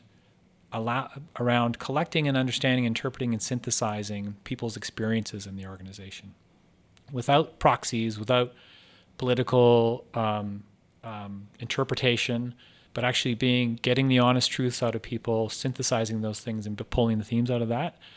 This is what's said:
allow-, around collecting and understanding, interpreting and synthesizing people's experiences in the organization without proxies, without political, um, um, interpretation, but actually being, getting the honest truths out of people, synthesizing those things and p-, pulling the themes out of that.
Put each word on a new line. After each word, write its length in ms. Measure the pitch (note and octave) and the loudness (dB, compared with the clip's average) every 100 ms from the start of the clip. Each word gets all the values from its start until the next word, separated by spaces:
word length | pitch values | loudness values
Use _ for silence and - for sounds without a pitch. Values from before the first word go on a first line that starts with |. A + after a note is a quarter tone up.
| _ _ _ _ _ _ _ | _ _ _ _ _ _ _
allow-, 380 | A2+ A2+ B2+ C3+ C3+ D#3+ - | -6 -2 -4 -4 -12 -12 -4
around 400 | B2 A#2+ A#2+ A#2 | 2 2 2 -2
collecting 480 | - C#3 E3+ E3 D3 | -4 -2 0 0 2
and 100 | C3+ | 2
understanding, 480 | C3 - C3+ B2+ A#2+ | 0 0 2 2 0
interpreting 480 | A2+ C3 - B2 | -2 -4 -4 -2
and 80 | A2+ | -2
synthesizing 920 | - B2 B2 - A2 G#2 G#2 G2+ G2+ G2+ | -2 -4 -2 -2 -2 -2 -6 -6 -8 -10
people's 340 | - B2+ A#2+ G2+ | -10 -6 -6 -8
experiences 720 | - - A2 A2+ G#2+ G#2 G2 | -8 -4 0 0 -2 -8 -10
in 80 | F#2+ | -10
the 100 | F#2+ | -12
organization 720 | F#2 F#2+ G2 F#2+ - G2+ - _ _ _ _ _ _ - | -14 -16 -16 -16 -16 -18 -20 _ _ _ _ _ _ -10
without 460 | C3 A#2+ C#3+ D#3+ - | -2 4 4 4 4
proxies, 640 | C#3+ A#2+ - A#2 A2+ G#2+ | 4 4 0 -2 -2 -2
without 340 | A2 B2 B2 - - - - - _ - | 2 2 2 -4 -20 -20 -20 -20 _ -4
political, 880 | B2+ B2 B2 B2+ A#2+ A#2+ A#2 A#2+ - | 0 2 4 6 8 8 4 0 -6
um, 500 | A#2 A2 G#2+ G#2 G2+ - _ _ _ | -2 -2 -2 -4 -10 -14 _ _ _
um, 440 | A2+ G#2 G2+ G2+ G#2 - | -14 -12 -12 -14 -16 -12
interpretation, 920 | A#2 - B2 - B2 A#2+ - A#2 B2 - - _ _ | -6 -4 -2 2 2 2 0 -2 -4 -10 -20 _ _
but 120 | - B2 | -2 0
actually 280 | B2+ C3 | 0 0
being, 460 | A2+ B2 B2 A#2+ A#2 | 2 2 2 0 0
getting 280 | B2 B2 C3+ | 0 2 4
the 100 | B2+ | 6
honest 320 | B2 B2+ - | 6 4 2
truths 320 | - B2+ - | 0 -2 0
out 120 | A#2 A2+ | -2 -2
of 60 | |
people, 460 | - A#2 - A2+ A2 | -6 -6 -2 0 0
synthesizing 720 | - C3 B2 - A#2 A2 A2 | -2 -4 -2 0 0 0 -2
those 200 | G#2+ G#2 | -4 -4
things 260 | - A2 G#2 | -6 -6 -6
and 100 | G#2 | -6
p-, 60 | |
pulling 340 | A2 - A#2 G#2+ | -2 2 2 2
the 40 | |
themes 260 | G#2 A#2 B2 | 0 0 0
out 120 | A#2+ | 0
of 80 | A2+ | 0
that. 280 | A#2+ E3 - - | -2 -4 -8 -20